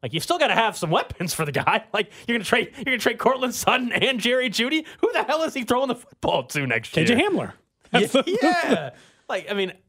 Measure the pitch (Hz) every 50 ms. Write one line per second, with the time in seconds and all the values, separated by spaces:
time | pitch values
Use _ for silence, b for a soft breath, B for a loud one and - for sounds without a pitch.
0 | - 123 120 160 - - 349 349 311 - 196 - 226 214 180 - - 160 160 262
1 | - - - - 175 175 - - 165 147 135 - - 160 180 220 220 - - 208
2 | 214 - B B B - 233 233 190 - - 247 214 - - - 226 269 262 233
3 | - 254 233 220 - - 262 262 262 254 - - - - 226 254 254 240 180 190
4 | 202 254 269 233 190 233 247 262 254 254 185 - 226 254 302 311 302 B B B
5 | - 440 480 320 - - 294 311 320 302 - 269 247 - 240 247 269 262 247 247
6 | - - - _ - - 175 160 131 - - 151 139 127 113 113 110 - - 160
7 | 160 175 240 226 349 415 381 226 123 98 - _ _ _ _ _ _ _ - 247
8 | 196 - - 269 247 320 370 466 - 320 359 381 339 302 262 170 151 131 - b
9 | b b b b b _ 247 190 165 180 202 202 196 185 - _ _